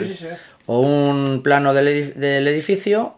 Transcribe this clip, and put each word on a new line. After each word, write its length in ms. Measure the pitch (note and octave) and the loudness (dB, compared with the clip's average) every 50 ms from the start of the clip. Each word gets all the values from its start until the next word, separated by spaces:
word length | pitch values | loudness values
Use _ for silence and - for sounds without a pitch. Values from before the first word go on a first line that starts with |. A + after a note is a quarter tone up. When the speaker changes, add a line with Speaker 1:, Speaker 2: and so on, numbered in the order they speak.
| G2 - | -6 -6
Speaker 1:
Sí, 40 | |
sí, 60 | F3+ F3 | -8 -10
se 100 | E3 E3 | -12 -14
ve. 100 | F3 - - - - _ _ | -14 -14 -16 -20 -20 _ _
Speaker 2:
o 160 | - A#2 A#2+ | -2 0 2
un 600 | C3 C#3+ D3 D3 C#3+ C#3 C#3 C#3 C#3 C#3 C3+ C3 | 2 2 2 2 2 0 0 0 0 -2 -2 -2
plano 320 | C3 C#3+ C#3+ C#3+ C#3+ C#3 C3+ | 2 2 2 4 4 2 2
del 140 | C#3 C#3+ C#3+ | 4 2 2
edif-, 280 | D3 D3 D3 C#3 - | 2 0 -2 -6 -6
del 300 | C#3 C#3 C#3 C#3 C#3 C#3 C#3+ | -4 -2 -2 0 0 0 0
edificio, 640 | D3+ D#3 D3+ - G3 F#3+ - G3+ G3+ G#3+ A#3+ - - | 0 -2 -2 -2 -2 -2 0 0 0 0 0 -2 -8